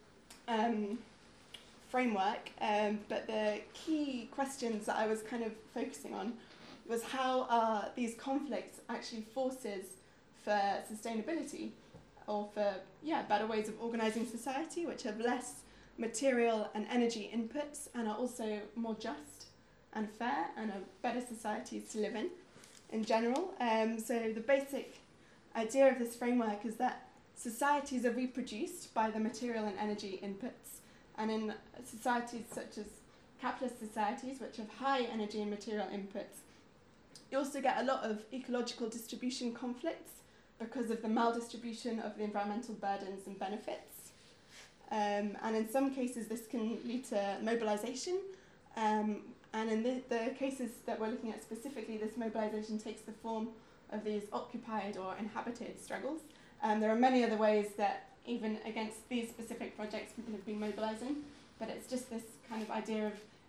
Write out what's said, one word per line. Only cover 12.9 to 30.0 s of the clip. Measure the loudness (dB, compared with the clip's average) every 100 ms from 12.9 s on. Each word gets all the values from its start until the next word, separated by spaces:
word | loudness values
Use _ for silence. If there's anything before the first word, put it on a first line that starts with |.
| -8
yeah, | -2 0
better | 4 4 4
ways | 2 0
of | -2
organising | -2 2 2 2 -2
society, | -4 -2 -2 -2 -2 -4
which | -2
have | -4 0
less | 2 2 -2 -10 -16 -20 -14 -6
material | -4 2 4 6 6 4 2
and | -2 0
energy | 4 4 2 -2
inputs | -2 -2 -2 -4 -6 -8
and | -2 -2
are | 0
also | -2 -2 -2 -2 -4 -4
more | -4 -2
just | -4 -6 -10 -16 -18 -20 -20 -20 -10
and | -4 -4
fair | -2 -2 0 -2 -4
and | -4
are | -6 -8 -6
better | -2 -2
societies | -4 -6 -4 -4 -4 -8 -6
to | -2
live | 0 0
in, | -2 -4 -18 -20 -20 -20 -6
in | -2
general. | 4 4 4 2 0 0
Um, | 2 4 4 0
so | 0 0 0
the | 0
basic | 4 4 4 -4 -6 -12 -20 -20 -20 -20 -8 -2
idea | 2 10 10
of | 10
this | 2 0
framework | 4 4 4 0 -2
is | 0
that | 0 0 -10 -20 -20 -10
societies | -6 2 4 4 2 2 2
are |
reproduced | 2 0 -2 -4 -2 -4 -6 -4
by | 2 2
the | 2
material | 0 0 -2 0 -2
and | 0
energy | -2 -2